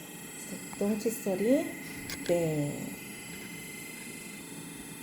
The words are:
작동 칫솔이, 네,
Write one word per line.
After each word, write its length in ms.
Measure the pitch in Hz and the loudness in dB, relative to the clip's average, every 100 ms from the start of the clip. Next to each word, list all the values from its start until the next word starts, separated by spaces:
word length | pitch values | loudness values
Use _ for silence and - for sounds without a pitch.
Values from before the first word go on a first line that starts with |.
| - - - - - | -10 -10 -10 -10 -8
작동 500 | 190 - - 208 214 | -8 -6 2 4 4
칫솔이, 680 | 233 - 208 185 208 285 339 - - - - - - | 2 2 2 4 8 8 6 -4 -8 -8 -6 -4 4
네, 580 | 170 165 151 143 - - - - - - - - - - - - - - - - - - - - - - - | 6 6 4 2 0 -4 -6 -10 -10 -10 -10 -8 -8 -8 -8 -8 -10 -10 -10 -10 -10 -10 -10 -10 -10 -10 -10